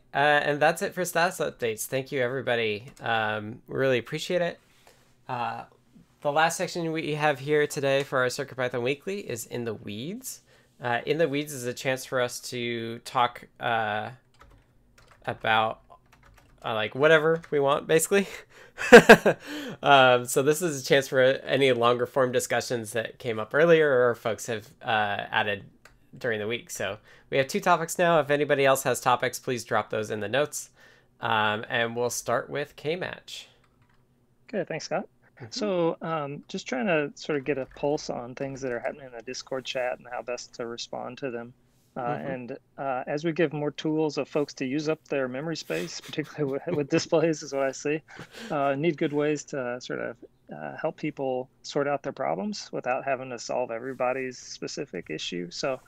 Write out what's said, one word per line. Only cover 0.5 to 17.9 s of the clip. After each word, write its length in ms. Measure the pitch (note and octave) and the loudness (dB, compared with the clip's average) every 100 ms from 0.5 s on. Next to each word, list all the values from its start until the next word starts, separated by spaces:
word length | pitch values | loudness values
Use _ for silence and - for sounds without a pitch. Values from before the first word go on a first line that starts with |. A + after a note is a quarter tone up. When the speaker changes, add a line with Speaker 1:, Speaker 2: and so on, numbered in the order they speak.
| D3 | 4
Speaker 1:
that's 220 | D3+ E3+ | 2 2
it 140 | G3 | -4
for 100 | F3+ | -4
status 320 | E3+ E3+ F3+ F3+ | -2 0 0 0
updates. 480 | D3+ - A#2+ G#2+ | -4 -2 -4 -4
Thank 260 | - C3+ C3 | -4 -4 -4
you, 120 | C#3 | -2
everybody. 640 | B2 C3+ A#2+ A#2 A2 G#2 B2+ - | -2 -2 0 0 0 -2 -8 -8
Um, 580 | A#2 A2+ G#2+ G#2+ G#2+ B2 - | -2 0 0 -2 -6 -12 -8
really 300 | C#3 C3+ A#2+ | 0 2 2
appreciate 420 | - D#3 - F3+ | -2 -8 -2 -2
it. 180 | E3+ - _ _ - _ _ _ - | -2 -6 _ _ -20 _ _ _ -10
Uh, 360 | B2 A2+ A#2 - _ _ - _ _ | -6 -6 -6 -14 _ _ -20 _ _
the 120 | D3 | 0
last 240 | D3+ E3 E3 | 4 4 2
section 340 | F3 F3 E3 | -4 -2 -2
we 260 | D#3+ D3 D3+ | -2 -4 0
have 220 | D3+ C3 | 2 2
here 280 | C#3 D3+ D3 | 2 2 2
today 360 | D3 C#3 C3+ | 0 2 2
for 180 | C#3 C3+ | 2 0
our 100 | B2 | 0
Circuit 260 | - C3+ C3+ | -2 -8 -4
Python 260 | B2+ B2 | -2 0
Weekly 460 | B2 C#3+ F#3+ G3+ - | -2 -2 -6 -8 -6
is 160 | A#2+ | -8
In 220 | - B2 A#2 | -6 -6 -6
the 80 | |
Weeds. 680 | G#2 G#2 G#2 C#3+ A#3+ - - _ _ _ - | -6 -10 -10 -8 -10 -12 -14 _ _ _ -8
Uh, 180 | B2 A#2+ | -2 -2
In 140 | - D3+ | 0 2
the 100 | D#3 | 2
Weeds 240 | C#3+ D3+ | 0 -4
is 140 | C3+ B2 | -6 -6
a 80 | |
chance 320 | B2 C3+ C3 - | -4 -2 -2 -2
for 120 | C3 | -2
us 220 | B2 - - | -2 -4 -8
to 500 | B2 A#2+ A#2 A#2 A#2 | -6 -4 -4 -6 -10
talk, 460 | - C3 A#2+ - - - | -2 2 2 0 -20 -6
uh, 480 | B2+ A#2 G#2+ G#2+ A2 B2+ _ _ - - _ _ _ _ - - - | -2 0 0 -2 -6 -12 _ _ -20 -20 _ _ _ _ -20 -10 -8
about, 560 | A2+ A2+ A2 A2 - _ - _ _ - - _ - | -2 2 4 4 -2 _ -20 _ _ -20 -20 _ -12
uh, 80 | C3 | -6
like, 220 | A2 G#2+ | -2 -2
whatever 480 | C3 D#3 D#3+ D#3+ E3 - | 4 6 8 6 0 0
we 100 | D3 | 2
want, 260 | C#3 D3+ | 4 2
basically. 400 | - | 4